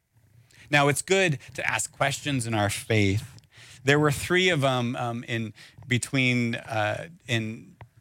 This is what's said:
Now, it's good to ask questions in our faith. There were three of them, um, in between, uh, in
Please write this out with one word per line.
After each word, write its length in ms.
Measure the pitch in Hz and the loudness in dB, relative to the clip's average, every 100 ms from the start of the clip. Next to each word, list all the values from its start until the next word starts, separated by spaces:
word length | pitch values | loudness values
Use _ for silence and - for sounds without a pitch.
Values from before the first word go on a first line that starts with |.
| _ _ _ _ _ - - | _ _ _ _ _ -20 0
Now, 180 | 147 143 | 4 4
it's 160 | 139 | 2
good 340 | - 196 185 135 - | 2 2 4 0 -6
to 160 | - - | -6 -2
ask 220 | 117 - | -2 -4
questions 560 | - 139 139 151 135 117 | -2 -2 -2 -4 -4 -2
in 80 | 110 | 0
our 140 | 101 | 0
faith. 680 | - - 110 98 104 - - _ - - - | -2 0 2 2 0 -4 -18 _ -20 -20 -6
There 160 | 131 147 | 2 4
were 120 | 151 | 4
three 380 | 139 - 180 185 | 0 0 2 2
of 120 | 160 | 2
them, 340 | 135 127 120 131 | 2 0 -2 -4
um, 280 | 123 117 123 | -6 -6 -6
in 260 | 117 110 - - - - | -6 -6 -10 -20 -18 -4
between, 680 | 120 - 139 127 123 117 120 | -4 -2 0 2 2 0 -4
uh, 540 | - 110 104 107 85 - - | -6 -2 -2 -4 -8 -16 -4
in 480 | 117 110 113 - - - _ | -4 -2 -8 -16 -20 -20 _